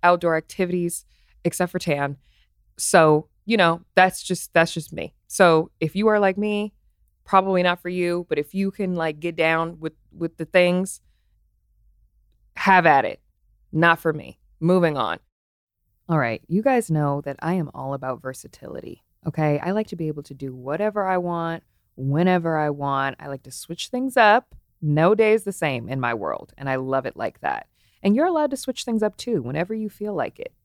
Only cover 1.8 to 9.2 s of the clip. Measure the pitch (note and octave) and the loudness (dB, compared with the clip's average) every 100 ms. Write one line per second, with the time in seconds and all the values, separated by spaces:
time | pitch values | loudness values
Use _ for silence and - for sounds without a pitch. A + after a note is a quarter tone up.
1.8 | - C#3+ C#3+ C#3 _ _ _ _ _ - | -2 -2 -2 -6 _ _ _ _ _ -10
2.8 | - F#3 D#3 D3+ - _ - A3 E3+ E3+ | 2 6 6 4 0 _ -2 2 4 2
3.8 | _ - F#3 - - F3+ - E3+ E3 E3+ | _ 4 4 2 -6 -8 0 2 2 0
4.8 | D3+ D#3 - _ - - F3+ D#3+ D#3+ - | -10 -10 -12 _ -6 4 6 6 2 -4
5.8 | D#3+ F#3+ A3 G#3+ G3 F#3+ G#3 G#3 G#3 _ | -4 0 2 4 2 0 -2 -2 -4 _
6.8 | _ _ _ _ - F#3+ F#3+ F#3 F3+ F3+ | _ _ _ _ 0 2 4 2 2 0
7.8 | F3+ F3+ F3 F3 F3 D3 D3 F#3+ G3 - | -4 -2 -2 -2 -4 -4 -4 -4 -4 -4
8.8 | F#3+ F3+ D#3+ D3+ | -4 -2 -4 -4